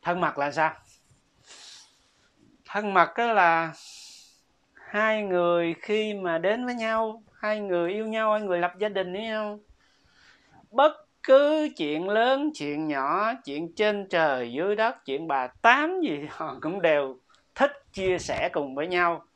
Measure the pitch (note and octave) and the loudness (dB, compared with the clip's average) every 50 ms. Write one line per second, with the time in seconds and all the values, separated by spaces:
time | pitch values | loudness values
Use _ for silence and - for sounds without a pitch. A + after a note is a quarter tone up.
0 | _ E3 F3 F3+ F3 D3+ D3 D3 C#3+ D3 - D#3 D#3 D#3 - - _ _ - _ | _ -2 -2 0 0 -2 -2 -2 -4 -4 0 0 0 0 0 -6 _ _ -20 _
1 | _ _ _ _ _ _ _ _ _ - - - - - - - - _ _ _ | _ _ _ _ _ _ _ _ _ -20 -20 -20 -20 -20 -20 -20 -20 _ _ _
2 | _ _ _ _ _ _ _ _ _ _ _ _ _ - - G3+ G#3+ G#3 G3 F#3 | _ _ _ _ _ _ _ _ _ _ _ _ _ -8 -6 -6 -4 2 4 4
3 | E3+ - - - A#3 A#3+ A3+ G#3 F3+ E3+ E3 E3 E3 D#3+ D3+ - - - - - | 4 4 2 -2 0 2 4 4 6 6 4 2 0 -4 -8 -12 -20 -20 -20 -20
4 | - - - - - - _ _ _ _ _ _ _ _ _ - - - - G#3 | -20 -20 -20 -20 -20 -20 _ _ _ _ _ _ _ _ _ -20 -20 -8 -4 0
5 | G#3+ A3 A3 G#3+ G#3 G3 F#3 F3 F3 F3 F3 F3 E3+ E3 E3 - - - G#3 G#3+ | 0 2 0 0 -2 0 0 2 2 4 2 2 2 0 -4 -6 -4 -2 -2 0
6 | G#3+ G#3+ G#3 G3 F#3+ F3 E3 E3 E3+ F#3+ G#3+ A#3+ B3 B3 B3 A#3+ A3+ A3 A3 A3 | 0 -2 -4 -4 -4 -2 -2 0 0 0 0 0 -2 -6 -6 -4 -4 -2 0 0
7 | A3+ A3 A3 A3 _ _ _ _ - G#3+ G#3+ G#3+ G#3 G3 F3+ F3 E3+ E3+ F#3+ G#3 | -2 -2 -6 -10 _ _ _ _ -4 -4 -4 -2 -2 -2 0 0 0 0 -2 -4
8 | A3 A3 A3 A3 A3 A3 G#3+ G#3+ G#3+ G3 F3+ F3 F3 F3+ F3+ F#3 G#3 G#3+ G3+ G3 | -6 -4 -4 -2 0 0 0 0 0 -2 -2 0 0 -2 -2 -4 -6 -4 -2 -4
9 | F#3 F3+ F3+ G3 A3 A3+ A3 G#3+ G#3+ G#3 G#3 G#3 G#3 _ - _ _ _ _ _ | -4 -4 -6 -8 -6 -6 -6 -6 -6 -6 -8 -12 _ _ -20 _ _ _ _ _
10 | _ _ _ _ _ - - _ _ _ _ - _ _ - B3 C#4 D#4 D4 - | _ _ _ _ _ -20 -20 _ _ _ _ -20 _ _ 2 4 4 4 4 0
11 | - _ _ _ _ - C4 C4+ C#4+ D4 D#4 D#4 D4+ D4 - - E3 D3 D3+ D#3 | -20 _ _ _ _ 6 8 8 8 6 4 2 0 -2 -4 -4 -4 -2 -2 -2
12 | F3 F#3+ G#3 A3 A#3 B3 C4+ C4+ C#4+ D#4 D4+ - D3 C#3+ D3 D3 D#3 D#3 D3 C#3 | -2 0 2 2 4 4 2 2 0 -4 -4 -4 -6 -6 -4 -4 -4 -4 -2 -2
13 | C3+ C#3 D#3 F#3 G#3 A3+ B3 B3+ _ - C#3 D3 E3+ E3 E3+ - G#3+ G#3+ G#3 G3+ | -2 0 0 0 0 -2 -4 -6 _ -10 -8 -8 -8 -10 -4 0 0 0 0 -2
14 | G3 F#3+ G3 E3+ D#3+ D3+ C#3 B2+ B2 A#2+ A#2+ C#3 E3+ G3 G#3 G#3 A3 A#3 B3+ - | -6 -2 0 2 2 2 2 0 -4 -6 -4 -4 -2 -2 0 0 0 -2 -2 -6
15 | _ - C3+ C#3+ E3 E3 C#3+ C3+ B2+ B2 - - - A3+ A#3+ C#4 D4 E4 F#4 F#4+ | _ -6 -6 -6 -4 -2 -2 -2 -2 -4 -8 2 4 4 6 6 2 -2 -2 -2
16 | E4+ B3 D#3 D3 C#3+ D3 - - D#3+ D#3 C3 C3 - D#3 F3 G3+ E3+ E3 D#3 D3 | -2 -2 -4 -4 -6 -12 -10 -10 -10 -10 -10 -8 -6 -6 -6 0 2 2 4 4
17 | C#3+ C3+ C3 - _ _ _ _ _ _ _ - B3+ C#4+ C#4+ - _ _ _ G3 | 0 -2 -8 -14 _ _ _ _ _ _ _ 0 0 0 0 -6 _ _ _ -4
18 | F#3+ F#3+ F#3 E3 - - B2+ - C#3+ F3+ - E3 D3 C3+ C3 C#3 D3+ F3+ F3+ F3 | -2 -2 -2 -2 -2 -6 -4 -4 -4 -2 -2 -4 -6 -4 -6 -6 -6 -4 0 0
19 | F3 E3+ E3+ D3+ - _ _ | 2 2 0 -2 -8 _ _